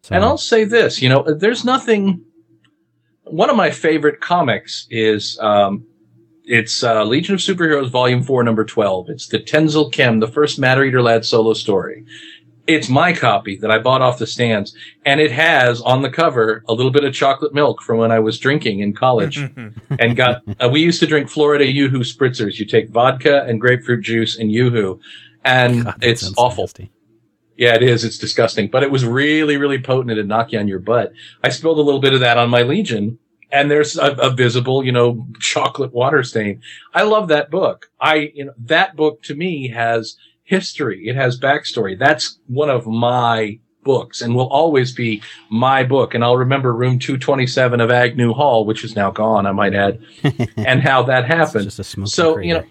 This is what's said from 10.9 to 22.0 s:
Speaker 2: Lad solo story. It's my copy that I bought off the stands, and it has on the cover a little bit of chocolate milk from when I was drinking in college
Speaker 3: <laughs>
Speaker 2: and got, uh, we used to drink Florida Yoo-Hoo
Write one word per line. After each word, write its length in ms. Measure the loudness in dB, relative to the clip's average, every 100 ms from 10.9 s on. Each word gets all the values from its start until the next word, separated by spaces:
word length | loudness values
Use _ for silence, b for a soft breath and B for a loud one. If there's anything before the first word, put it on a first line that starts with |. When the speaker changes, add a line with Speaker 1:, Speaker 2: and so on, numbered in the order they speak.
| 2
Speaker 2:
Lad 240 | 2 2 2
solo 260 | 2 2
story. 540 | 0 0 -2 -2 -12 -18 B B B B _ 0
It's 200 | 0 2
my 240 | 2 2
copy 440 | 2 2 0 -2 -6
that 120 | 0
I 80 | 0
bought 240 | 2 2
off 160 | 2 0
the 80 | -8
stands, 480 | -2 0 0 -4 B B B
and 160 | 0 2
it 100 | 2
has 500 | 2 2 4 2 2
on 200 | 0 0
the 80 | 0
cover 540 | 0 0 2 0 -2 -4
a 40 |
little 160 | 0 2
bit 140 | 2
of 100 | 0
chocolate 400 | 0 0 0 -2
milk 260 | 0 0 -2
from 180 | -4 0
when 120 | 2
I 80 | 2
was 220 | 0 -2
drinking 400 | -2 -2 -2 -4
in 120 | -4
college 460 | 0 0 2 -2 -6
Speaker 3:
<laughs> 600 | -10 -10 -16 -18 _ 0
Speaker 2:
and 160 | 0 2
got, 260 | 0 0 -8 -2
uh, 80 | 0
we 120 | 2
used 180 | 2 2
to 80 | 2
drink 220 | 0 -2
Florida 360 | 0 2 4
Yoo-Hoo 360 | 2 2 0 0